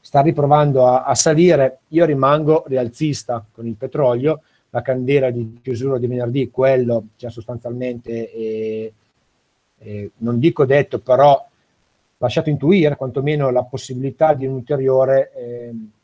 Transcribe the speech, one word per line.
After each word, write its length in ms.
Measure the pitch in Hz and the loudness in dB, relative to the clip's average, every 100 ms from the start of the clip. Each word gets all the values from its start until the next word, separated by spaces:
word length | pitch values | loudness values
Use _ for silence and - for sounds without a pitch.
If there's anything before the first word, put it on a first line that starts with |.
sta 220 | - 143 | -2 2
riprovando 640 | 151 151 143 151 147 131 127 | 2 2 4 4 4 4 4
a, 180 | 127 | 4
a 100 | 139 | 0
salire. 640 | 135 160 156 175 151 131 - _ | 0 2 4 6 6 2 -2 _
Io 160 | 160 | 0
rimango 600 | 165 139 135 151 151 160 147 | 2 2 2 2 2 0 0
rialzista 760 | 127 123 - 156 135 - 117 104 | -4 -4 -4 -4 -4 -6 -8 -10
con 120 | - 117 | -12 -12
il 80 | |
petrolio, 680 | 110 131 - 131 120 147 156 _ _ _ | -8 -8 0 0 2 0 -2 _ _ _
la 120 | 120 | -6
candela 480 | 135 131 127 143 131 | -4 -4 0 0 0
di 300 | 120 113 117 | -2 -8 -10
chiusura 360 | 131 117 135 127 | -8 -6 -4 -2
di 100 | 120 | -2
venerdì, 420 | 123 120 135 123 | -4 -4 -4 -4
quello 540 | - 131 131 120 117 104 _ | 0 2 2 2 -2 -4 _
ci 100 | 120 | -16
ha 40 | |
sostanzialmente, 1000 | 117 110 120 117 123 127 120 117 117 113 | -14 -14 -12 -10 -8 -8 -10 -10 -10 -10
eh, 600 | 113 110 110 110 110 110 107 _ _ _ _ _ _ _ _ | -8 -8 -6 -6 -8 -10 _ _ _ _ _ _ _ _ _
eh, 320 | 110 104 101 - | -14 -12 -12 -8
non 220 | 113 120 | -4 0
dico 240 | 160 - | 0 0
detto, 340 | 135 143 139 110 | 2 2 0 -4
però 480 | - 127 143 139 - _ _ _ _ _ _ - | 0 4 6 4 0 _ _ _ _ _ _ -6
lasciato 320 | 123 160 151 | -4 -2 -2
intuire 460 | 143 147 196 147 143 | 0 2 4 2 0
quantomeno 540 | 131 135 147 151 139 | -6 -4 -2 0 0
la 120 | 127 | 0
possibilità 720 | 123 131 - 127 135 - 156 | -2 -8 -10 -8 -6 0 2
di 120 | 139 131 | 2 -2
un'ulteriore, 880 | 131 117 143 131 131 131 135 135 | -6 -4 -2 2 2 4 2 0
eh, 380 | 131 120 120 120 113 107 _ | -6 -12 -12 -12 -14 -16 _